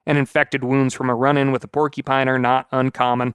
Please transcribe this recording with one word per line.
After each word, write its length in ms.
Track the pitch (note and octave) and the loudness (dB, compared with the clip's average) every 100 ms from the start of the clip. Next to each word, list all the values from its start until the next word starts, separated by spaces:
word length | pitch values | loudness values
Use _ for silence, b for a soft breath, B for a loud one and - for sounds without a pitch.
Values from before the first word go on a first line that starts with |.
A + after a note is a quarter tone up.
and 140 | - C#3+ | -2 0
infected 440 | C3+ D3+ C#3+ C#3 | 2 0 0 -2
wounds 300 | B2 C3+ C3 | 0 0 0
from 160 | - C3 | -2 -4
a 60 | |
run-in 360 | A#2+ C3 C#3+ C3+ | 0 2 2 0
with 140 | B2+ | -2
a 40 | - | -4
porcupine 600 | D3 D3 C#3 C#3 C3+ C3 | -2 -2 -4 -2 0 0
are 100 | C3 | 0
not 280 | B2 C3 - | 2 0 0
uncommon 600 | C3 C3 - B2 A#2+ B2 | -2 -2 0 0 0 -2